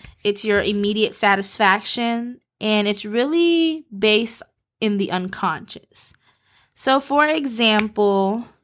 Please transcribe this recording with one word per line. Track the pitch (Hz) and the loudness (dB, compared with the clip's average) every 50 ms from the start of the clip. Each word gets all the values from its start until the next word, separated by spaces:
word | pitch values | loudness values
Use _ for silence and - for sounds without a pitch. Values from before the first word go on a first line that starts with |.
| - - - _ - | -20 -20 -18 _ -4
it's | 208 202 208 - | -2 -2 -2 0
your | 214 202 202 - | 0 0 2 2
immediate | - 208 202 202 208 208 220 214 - - | 0 0 0 0 0 0 0 0 -2 0
satisfaction, | - - 202 196 190 196 196 - - 220 190 190 208 - - - 240 240 233 233 233 233 240 247 - _ _ _ _ | 0 2 2 2 2 0 -4 -2 2 2 2 2 2 0 -4 -4 -2 -2 -2 -2 -4 -6 -8 -12 -16 _ _ _ _
and | - 214 214 214 208 | -2 0 2 2 2
it's | 208 208 202 - | 0 -2 -2 -4
really | 208 208 233 247 285 320 339 339 339 339 330 330 320 320 320 294 _ 208 | -2 0 0 0 2 2 2 2 4 4 2 2 0 -2 -4 -8 _ -6
based | 196 208 214 214 214 233 226 - - - - _ _ _ _ _ _ | 0 2 4 4 4 2 -2 -4 -8 -12 -14 _ _ _ _ _ _
in | 226 214 208 | -2 0 0
the | 196 202 - | 0 0 -2
unconscious. | - 185 180 185 190 - - 180 156 - - - - - - _ _ - - - - _ _ _ _ _ _ _ _ _ _ _ _ | -2 -4 -4 -6 -6 -4 -4 -4 -4 -6 -10 -14 -16 -18 -18 _ _ -20 -20 -20 -20 _ _ _ _ _ _ _ _ _ _ _ _
So, | - - 262 269 269 | -4 0 2 2 2
for | 269 - 285 285 302 | 2 0 2 2 2
example | 302 311 320 285 269 226 214 233 220 214 214 214 214 214 214 208 202 196 196 196 190 208 233 240 - _ _ | 2 0 -2 -2 -4 -2 0 2 4 4 2 2 0 0 0 2 2 2 2 2 0 -2 -4 -6 -10 _ _